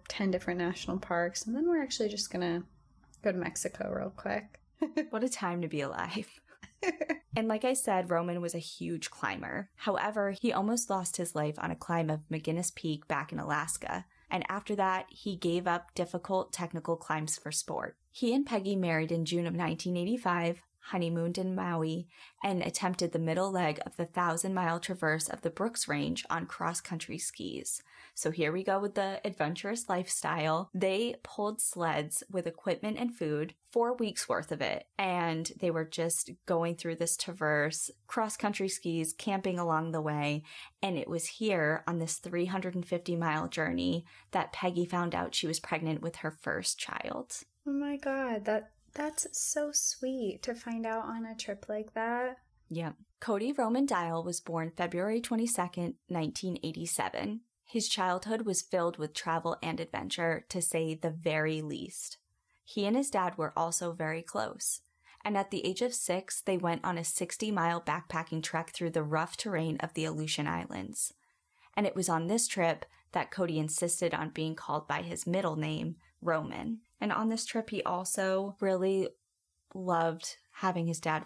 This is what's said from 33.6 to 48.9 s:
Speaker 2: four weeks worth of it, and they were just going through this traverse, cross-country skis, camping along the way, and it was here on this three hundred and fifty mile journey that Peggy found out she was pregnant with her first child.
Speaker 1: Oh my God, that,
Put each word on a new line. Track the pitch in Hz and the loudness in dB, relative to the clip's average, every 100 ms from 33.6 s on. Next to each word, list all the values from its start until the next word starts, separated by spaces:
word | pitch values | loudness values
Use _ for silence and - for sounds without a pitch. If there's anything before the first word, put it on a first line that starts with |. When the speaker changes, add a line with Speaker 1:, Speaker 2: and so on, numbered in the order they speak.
| _ | _
Speaker 2:
four | 233 233 | 2 2
weeks | 247 214 - - | 2 0 0 0
worth | - 156 | 0 0
of | 156 | -2
it, | - - - - | 0 -2 -4 -2
and | 190 175 165 160 165 - | 0 2 2 0 -4 -2
they | 180 | 0
were | 165 160 | 2 0
just | - 165 - - 175 | 0 0 0 -2 -6
going | - 170 170 170 | 0 2 2 0
through | 165 165 | -4 -2
this | 170 - | 0 0
traverse, | - 180 151 151 151 156 - - - | -2 0 2 4 4 2 -4 -6 -6
cross-country | - 214 - 214 202 190 | 0 0 2 0 2 0
skis, | - 175 165 160 | 0 0 0 0
camping | - - 196 190 175 | -2 -2 0 2 2
along | 170 160 165 | 2 2 2
the | 160 | 0
way, | 151 147 147 151 151 - - - | 0 2 2 0 -4 -12 -18 -6
and | 196 165 | -2 -2
it | - | -2
was | 165 - | -2 -4
here | - 220 180 151 160 - | -2 2 4 4 2 0
on | 170 | 0
this | 165 - | 0 -4
three | 175 175 180 | -2 0 0
hundred | 190 185 | 0 -2
and | 180 175 | -4 -2
fifty | 175 175 170 | -2 0 0
mile | 165 156 170 | 2 2 0
journey | - 160 170 175 170 - - - | 0 2 2 2 2 -2 -14 -2
that | 185 - | 0 0
Peggy | - 180 175 | 0 0 2
found | 175 180 175 | 2 2 2
out | 175 170 | 0 -2
she | - 160 | 0 0
was | 165 | 0
pregnant | - 160 160 156 | -2 -2 0 0
with | 165 - | -2 -4
her | 156 | -6
first | 156 - - 180 - | -4 -2 -2 0 -2
child. | - - - - 247 - - _ 285 | -4 -6 -4 -6 -8 -12 -14 _ -4
Speaker 1:
Oh | |
my | 277 285 285 | -2 -2 -2
God, | 285 269 262 220 | -2 0 0 -2
that, | 208 214 214 _ _ | 0 0 -2 _ _